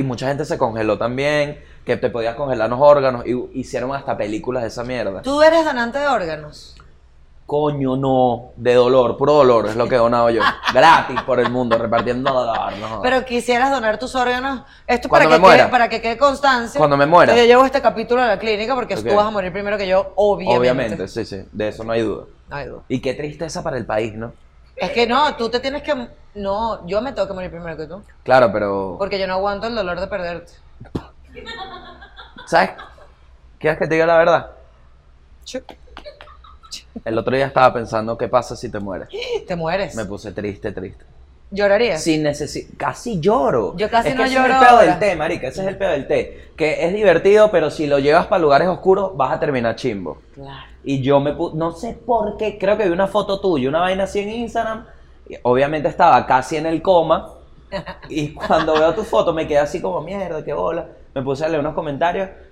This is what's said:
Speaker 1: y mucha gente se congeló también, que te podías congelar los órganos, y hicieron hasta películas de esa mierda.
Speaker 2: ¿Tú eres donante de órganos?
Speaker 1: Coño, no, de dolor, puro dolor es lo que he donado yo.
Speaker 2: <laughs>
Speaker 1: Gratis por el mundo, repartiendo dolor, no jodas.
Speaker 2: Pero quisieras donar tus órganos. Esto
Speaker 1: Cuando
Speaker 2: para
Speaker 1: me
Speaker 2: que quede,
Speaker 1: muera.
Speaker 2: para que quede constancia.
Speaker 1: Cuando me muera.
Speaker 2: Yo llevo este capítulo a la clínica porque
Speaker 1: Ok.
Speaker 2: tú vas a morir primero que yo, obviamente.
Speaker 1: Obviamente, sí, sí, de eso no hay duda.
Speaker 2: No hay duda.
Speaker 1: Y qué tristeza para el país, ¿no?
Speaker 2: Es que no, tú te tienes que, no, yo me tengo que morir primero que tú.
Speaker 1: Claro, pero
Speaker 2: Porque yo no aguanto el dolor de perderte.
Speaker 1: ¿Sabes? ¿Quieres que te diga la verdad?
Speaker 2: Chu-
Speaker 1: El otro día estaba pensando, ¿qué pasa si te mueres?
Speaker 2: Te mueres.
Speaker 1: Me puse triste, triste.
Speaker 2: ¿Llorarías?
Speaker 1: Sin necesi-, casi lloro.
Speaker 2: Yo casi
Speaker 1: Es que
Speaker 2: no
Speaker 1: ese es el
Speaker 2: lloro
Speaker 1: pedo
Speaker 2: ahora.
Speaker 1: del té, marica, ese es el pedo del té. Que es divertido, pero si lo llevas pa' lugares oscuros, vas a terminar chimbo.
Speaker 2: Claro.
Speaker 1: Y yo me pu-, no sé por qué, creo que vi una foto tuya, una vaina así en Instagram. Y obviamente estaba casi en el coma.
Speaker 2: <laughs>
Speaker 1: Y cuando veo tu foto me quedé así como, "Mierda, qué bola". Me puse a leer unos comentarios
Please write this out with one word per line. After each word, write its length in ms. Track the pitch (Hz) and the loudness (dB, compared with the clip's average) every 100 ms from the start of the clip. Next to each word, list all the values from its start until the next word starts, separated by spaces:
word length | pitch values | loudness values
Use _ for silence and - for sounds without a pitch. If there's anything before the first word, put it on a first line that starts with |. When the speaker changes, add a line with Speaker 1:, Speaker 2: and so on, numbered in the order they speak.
Speaker 1:
y 20 | |
mucha 240 | 135 117 131 | -4 -4 -4
gente 180 | 143 | -4
se 140 | 151 165 | -4 -2
congeló 400 | 127 110 107 101 | -2 -2 -2 -2
también, 640 | 117 127 143 151 147 151 - - | -2 -2 -2 0 -2 -6 -18 -12
que 120 | - 120 | -6 -2
te 140 | 127 | -2
podías 240 | 120 113 | -2 -4
congelar 340 | 117 143 120 110 | -4 -4 -2 -2
los 120 | 123 | 4
órganos, 420 | 147 147 135 120 | 6 6 4 -2
y 120 | 117 123 - 131 | -4 -6 -6 -10
hicieron 380 | 120 127 123 | -8 -6 -6
hasta 220 | 135 135 120 | -6 -6 -6
películas 480 | 107 107 120 127 | -4 -6 -6 -6
de 40 | 113 | -6
esa 120 | 123 | -8
mierda. 400 | 120 127 101 95 | -8 -6 -6 -6
Speaker 2:
¿Tú 200 | - 285 | -4 4
eres 220 | 311 330 | 4 4
donante 360 | 311 247 233 277 | 2 -2 -4 -2
de 80 | 285 | -2
órganos? 640 | 233 170 156 151 147 - - - - _ - - - - | -2 -2 -8 -12 -18 -20 -20 -20 -20 _ -20 -20 -20 -4
Speaker 1:
Coño, 480 | 143 151 143 135 131 | -2 0 0 -2 0
no, 540 | 135 131 127 117 - - | 2 4 4 0 -6 -4
de 180 | 120 | 2
dolor, 420 | 123 120 131 120 113 | 6 6 6 4 2
puro 180 | 135 | 2
dolor 340 | 151 127 117 104 | 6 6 6 2
es 80 | 113 | -2
lo 100 | 117 | 0
que 60 | |
he 40 | 127 | 2
donado 320 | 117 120 117 | 2 2 2
yo. 120 | 113 - - | 2 0 -2
Speaker 2:
<laughs> 180 | 277 | 0
Speaker 1:
Gratis 480 | 170 160 147 - 123 | 6 8 6 2 -6
por 160 | 117 123 | -2 0
el 100 | 120 | 2
mundo, 300 | 123 120 113 | 0 0 0
repartiendo 540 | 113 117 113 123 139 | 0 0 0 -2 0
dolor, 400 | 127 120 110 98 98 | 0 0 -2 -4 -6
no 80 | 110 | -8
jodas. 120 | 110 | -4
Speaker 2:
Pero 200 | 247 254 | 0 0
quisieras 460 | 214 240 233 240 269 | -2 -4 0 0 0
donar 300 | 277 220 214 | 0 -2 -4
tus 160 | 247 262 | -4 -2
órganos. 460 | 247 247 269 262 - - | -2 -2 -4 -8 -12 -10
Esto 240 | - 151 - | -2 -2 2
Speaker 1:
Cuando 200 | 143 151 | 4 6
Speaker 2:
para 0 | |
Speaker 1:
me 80 | 160 | 8
Speaker 2:
que 60 | 185 | 8
quede, 40 | - | 8
Speaker 1:
muera. 120 | - | 6
Speaker 2:
para 180 | 247 226 | 4 0
que 140 | 226 | -2
quede 160 | 226 233 | -4 2
constancia. 580 | 277 269 277 247 233 285 | 2 2 2 0 0 0
Speaker 1:
Cuando 200 | 151 139 | 2 4
me 100 | 143 | 4
muera. 300 | 170 143 233 | 6 6 6
Speaker 2:
Yo 80 | |
llevo 200 | 233 247 | 8 8
este 160 | 262 269 | 6 2
capítulo 400 | 240 196 226 240 | 0 0 -2 0
a 60 | 247 | 0
la 120 | 196 | 0
clínica 340 | 220 208 226 | -2 -4 -2
porque 200 | 262 202 196 | -4 -4 -4
Speaker 1:
Ok. 80 | 226 | 0
Speaker 2:
tú 80 | |
vas 120 | 208 208 | 2 2
a 40 | |
morir 220 | 214 180 | -2 -6
primero 260 | 190 202 208 | -6 -4 -4
que 80 | 190 | 0
yo, 260 | 190 190 - | 0 0 0
obviamente. 420 | 208 190 190 120 | 0 0 0 2
Speaker 1:
Obviamente, 480 | 123 131 117 95 92 | 2 0 -2 -6 -8
sí, 180 | 117 | -8
sí, 200 | 101 98 92 | -8 -10 -12
de 160 | 104 107 | -6 -6
eso 160 | 107 | -6
no 80 | 113 | -4
hay 100 | 117 | -2
duda. 220 | 107 82 - - - | -2 -4 -10 -20 -16
Speaker 2:
No 80 | 143 | -14
hay 100 | 123 | -12
duda. 140 | 123 - | -14 -8
Speaker 1:
Y 120 | 131 | -6
qué 140 | 131 | -4
tristeza 480 | 127 147 151 160 175 | -6 -8 -10 -10 -8
para 140 | 156 131 | -8 -8
el 80 | 98 | -4
país, 260 | 110 113 | -4 -4
¿no? 180 | 104 120 - - _ - | -8 -14 -16 -20 _ -18
Speaker 2:
Es 160 | - 190 | -8 -6
que 160 | 233 233 | -2 0
no, 300 | 247 294 - | 2 0 -2
tú 120 | 233 | -4
te 120 | 240 | -4
tienes 240 | 262 285 | -6 -6
que, 100 | 285 269 240 - - | -6 -6 -6 -16 -20
no, 500 | 208 196 202 226 208 | -10 -6 -4 -4 -6
yo 160 | 175 202 | -4 -4
me 120 | 262 | -4
tengo 160 | 220 190 | -4 -6
que 60 | |
morir 160 | 185 185 | -6 -12
primero 240 | 165 170 156 | -12 -12 -12
que 100 | 151 | -12
tú. 160 | 202 - - | -14 -20 -8
Speaker 1:
Claro, 260 | - 131 120 | 2 4 4
pero 440 | 104 101 98 98 87 | 2 -2 -4 -6 -6
Speaker 2:
Porque 220 | 190 196 | -6 -4
yo 80 | 190 | -4
no 60 | |
aguanto 340 | 190 202 202 226 | -4 -4 -4 -6
el 80 | 233 | -6
dolor 240 | 180 175 | -6 -6
de 80 | 190 | -6
perderte. 420 | 196 175 170 - - - - - - - - - - - 466 381 370 359 349 - - - - - | -8 -8 -10 -14 -20 -20 -20 -10 -10 -10 -20 -20 -20 -16 -14 -14 -16 -20 -20 -20 -20 -20 -20 -2
Speaker 1:
¿Sabes? 240 | 165 190 - - - - _ - - - - | 0 0 -4 -20 -20 -20 _ -20 -20 -20 -6
¿Quieres 180 | 151 156 | -4 -2
que 80 | 175 | 0
te 80 | |
diga 100 | 160 165 | 0 4
la 120 | 165 | 4
verdad? 320 | 175 151 127 - - _ - - _ - _ - | 4 2 0 -18 -20 _ -20 -20 _ -20 _ -20
Speaker 2:
Chu- 180 | - 254 - - - - 605 - - - - - - - - - | -14 -14 -14 -20 -20 -20 -20 -20 -20 -20 -20 -20 -20 -20 -18 -14
Speaker 1:
El 140 | 113 113 | -6 -4
otro 180 | 113 131 | -2 0
día 100 | 135 | 0
estaba 260 | 135 127 | 2 2
pensando, 440 | 120 110 113 110 117 | 2 -4 -4 -4 -4
¿qué 120 | 113 | 0
pasa 280 | 127 120 120 | -2 -2 -10
si 140 | 117 | -10
te 80 | 101 | -8
mueres? 280 | 101 87 - 403 494 466 - | -8 -10 -12 -12 -8 -8 -6
Speaker 2:
Te 100 | 170 | -6
mueres. 380 | 160 190 202 - | -4 -4 -4 -6
Speaker 1:
Me 80 | |
puse 280 | 101 101 107 | -8 -10 -12
triste, 400 | 95 101 98 107 | -8 -8 -6 -8
triste. 320 | 95 95 - - - - - - | -8 -12 -14 -20 -20 -20 -20 -12
Speaker 2:
¿Llorarías? 520 | 196 202 202 233 156 | 0 2 4 2 -2
Speaker 1:
Sin 220 | 165 156 | 0 0
necesi-, 520 | 151 143 143 143 - - | 0 -2 -6 -10 -12 -6
casi 440 | 139 - 240 196 | -6 -6 -6 -2
lloro. 560 | 165 240 262 135 95 175 | 0 2 2 0 -2 -4
Speaker 2:
Yo 120 | 208 | -2
casi 180 | 233 226 | 0 0
Speaker 1:
Es 60 | |
que 40 | 262 | 0
Speaker 2:
no 60 | |
Speaker 1:
ese 100 | 262 | 0
es 60 | 262 | 2
el 60 | 254 | 2
Speaker 2:
lloro 120 | 262 | 6
Speaker 1:
pedo 100 | 247 247 | 8 8
Speaker 2:
ahora. 80 | 285 | 8
Speaker 1:
del 120 | 175 | 4
té, 180 | 208 165 | 0 0
marica, 300 | 156 156 123 | -2 -4 -6
ese 140 | 151 | -6
es 60 | 190 | -6
el 80 | 190 | -4
pedo 140 | 190 | -2
del 160 | 147 127 | -2 -2
té. 420 | 139 - - - - | -2 -2 -10 -14 -4
Que 300 | 156 147 175 | -2 0 -2
es 60 | |
divertido, 580 | 208 208 165 196 208 214 | 2 4 4 6 6 6
pero 200 | 185 123 | 4 0
si 160 | - 147 | -2 0
lo 120 | 143 | 2
llevas 280 | 143 160 185 | 4 4 4
pa' 120 | 196 | 2
lugares 280 | 151 139 175 | 4 4 2
oscuros, 480 | 170 185 190 190 135 | 0 2 2 2 -2
vas 160 | 135 | -2
a 60 | 156 | -2
terminar 380 | 156 131 117 110 | -2 -2 -2 -2
chimbo. 420 | 131 101 82 69 - | -4 -6 -8 -12 -18
Speaker 2:
Claro. 320 | - 139 139 - - | -20 -18 -18 -20 -14
Speaker 1:
Y 200 | - 135 | -6 -2
yo 180 | 131 139 | 2 2
me 160 | 143 143 | 2 -4
pu-, 160 | 170 | -6
no 180 | 156 165 | -4 -6
sé 200 | - 233 | -6 -12
por 440 | 226 - 233 208 202 | -8 -2 -2 -2 -4
qué, 220 | 214 208 | -6 -2
creo 180 | 190 208 | -2 0
que 80 | |
vi 60 | 196 | 0
una 160 | 175 190 | 0 0
foto 340 | 208 202 196 | 0 -2 -2
tuya, 280 | 196 151 127 | 0 0 0
una 120 | 156 | 0
vaina 240 | 185 190 | 0 -2
así 160 | 190 208 | -4 -4
en 100 | 202 | -6
Instagram. 560 | 233 226 233 220 220 - - - - - | -6 -6 -6 -6 -8 -14 -20 -20 -20 -20
Y 80 | - | -6
obviamente 460 | 120 123 143 156 165 | 0 2 2 0 -2
estaba 360 | 160 170 127 - | 2 4 4 4
casi 300 | 131 127 156 | 0 0 -4
en 100 | 160 | -2
el 160 | 160 | -2
coma. 480 | 190 175 156 175 - - - - - | 4 4 4 0 -2 -18 -20 -20 -12
Speaker 2:
<laughs> 380 | 190 - - - | -12 -12 -16 -10
Speaker 1:
Y 240 | 156 147 | -6 -6
cuando 420 | - - 165 156 | -6 0 0 2
veo 200 | 156 160 | 2 2
tu 80 | 214 | 0
foto 280 | 202 226 180 | -2 0 0
me 120 | 160 151 | 0 0
quedé 100 | 147 | 0
así 220 | 147 - | 0 -4
como, 180 | 190 175 | -6 -6
"Mierda, 440 | 156 202 175 156 | -6 -8 -8 -8
qué 80 | 151 | -8
bola". 340 | 160 180 165 165 - - | -4 -4 -4 -8 -16 -12
Me 80 | 139 | -8
puse 220 | 131 135 | -4 -2
a 40 | 156 | -2
leer 120 | 160 | -2
unos 140 | 147 | -4
comentarios 540 | 165 156 139 170 180 190 - - | -4 -6 -2 -2 -2 -6 -10 -16